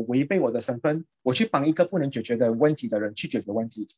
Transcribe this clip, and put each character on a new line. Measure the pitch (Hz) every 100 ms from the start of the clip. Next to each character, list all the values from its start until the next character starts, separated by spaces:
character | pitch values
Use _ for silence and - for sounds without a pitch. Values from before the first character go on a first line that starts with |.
| 113
违 | 123 147
背 | 190
我 | 131
的 | 117
身 | 113 120
份， | 151 160 - _
我 | 127
去 | 127 117
帮 | 139 147
一 |
个 | 170 175
不 | 185
能 | 139
解 | 131
决 | 113 117
的 | 120
问 | 113 151
题 | 151 117
的 | 107
人 | 107
去 | 110 -
解 | 113
决 | 104
问 | 107 113
题， | 110 104